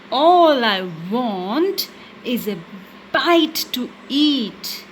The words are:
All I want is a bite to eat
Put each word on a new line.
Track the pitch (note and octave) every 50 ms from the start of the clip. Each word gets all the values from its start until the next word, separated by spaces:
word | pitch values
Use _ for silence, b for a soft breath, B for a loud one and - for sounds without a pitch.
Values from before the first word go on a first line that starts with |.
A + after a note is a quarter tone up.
| B -
All | - B3+ D4 E4 F4+ F4+ E4+ D#4+ D4 C4 A#3
I | A3 G3+ F#3+ F#3 F#3 E3 D#3 E3 F3+
want | G#3 A#3+ B3+ A#3 G3+ F#3 F3+ F#3+ A3 D4 F4 G4 F#4+ - - - B B B B B B -
is | G#3+ B3 G#3+ - G#3+
a | G3+ E3+ E3+ - - - - - - - - -
bite | - C#4 C4+ E4 F4 E4+ D#4+ - - - - -
to | - B3+ B3 - - - - -
eat | B3 C#4+ D4+ D4+ C#4+ C4+ A3+ F#3+ E3 - - - - - - -